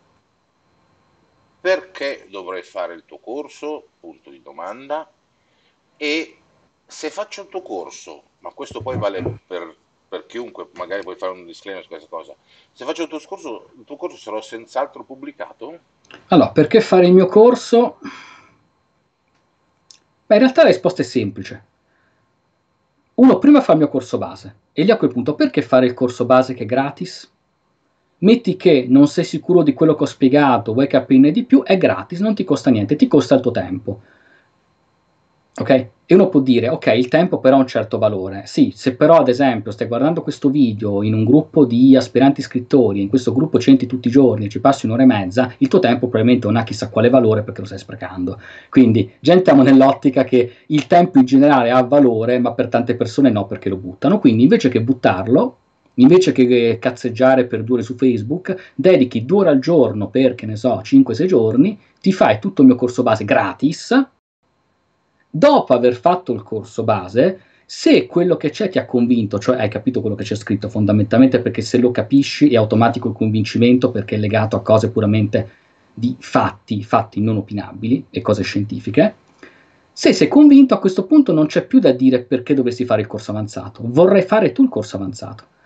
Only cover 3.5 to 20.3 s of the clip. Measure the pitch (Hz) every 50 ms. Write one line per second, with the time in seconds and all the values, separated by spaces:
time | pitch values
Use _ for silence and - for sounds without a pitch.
3.5 | - - 151 151 151 135 - _ _ _ 85 82 71 _ _ 71 69 65 64 71
4.5 | 71 78 87 95 110 127 135 139 147 156 151 _ _ _ _ _ _ _ _ _
5.5 | _ _ _ _ _ _ _ _ _ - 151 147 151 165 160 - _ _ _ _
6.5 | _ _ _ _ _ _ _ _ - - 156 151 - 196 214 - - 202 190 -
7.5 | - 185 180 - 107 90 71 65 - - - 82 76 69 _ _ _ _ - 87
8.5 | - - 143 - - 117 107 131 127 107 107 101 98 90 87 - - - _ -
9.5 | 92 85 85 82 78 _ _ _ _ _ _ _ 95 87 - _ 110 117 117 107
10.5 | - - - - _ 87 90 85 98 101 90 92 87 - 95 92 92 90 87 85
11.5 | 80 - - 104 98 90 78 _ 87 78 78 _ 87 82 73 69 - _ _ _
12.5 | _ _ _ _ _ - 123 143 156 160 165 147 160 151 - - 196 185 165 139
13.5 | 110 90 - _ _ 127 110 - 147 - 180 165 - - - 107 107 110 - -
14.5 | 120 113 113 - - 131 139 - - 131 - - 135 131 139 147 - - - -
15.5 | - - 113 143 170 - _ _ _ _ _ _ - - _ - - - - -
16.5 | - - 147 - - 214 - - 190 185 180 180 180 185 185 185 - 208 220 247
17.5 | 247 - - - 233 233 240 - - _ - - - - - - - _ _ _
18.5 | _ _ _ _ _ _ _ _ _ _ _ _ _ _ _ _ _ _ _ _
19.5 | _ _ _ _ _ _ _ _ _ _ _ _ _ _ _ -